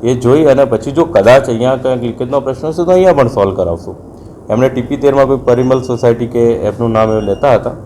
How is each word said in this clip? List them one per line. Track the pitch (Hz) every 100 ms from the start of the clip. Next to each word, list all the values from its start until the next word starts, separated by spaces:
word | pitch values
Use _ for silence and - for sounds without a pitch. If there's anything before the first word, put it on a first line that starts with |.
એ | 113 127
જોઈ | 120 143 156
અને | 135 139
પછી | 113 -
જો | 139 165
કદાચ | 107 101 131 135
અહીંયા | 113 123 131
ક્યાંક | 127 127
લીકેજનો | 120 113 127 139
પ્રશ્ન | 131 131 156
હશે | 160 170
તો |
અહીંયા | 185 185
પણ | 156 120
સોલ્વ | 113 98 92
કરાવશું. | 87 85 - 80 - - - - -
એમણે | 110 127
ટી | 127
પી | 123 143
તેરમાં | 143 139 135
કોઈ | 135
પરિમલ | 127 120 127 131
સોસાયટી | 127 120 120 117 120
કે | 120 117
એમનું | 113 104 101 117
નામ | 110 110 110
એ |
લેતા | 104 98 143
હતા | 113 117 -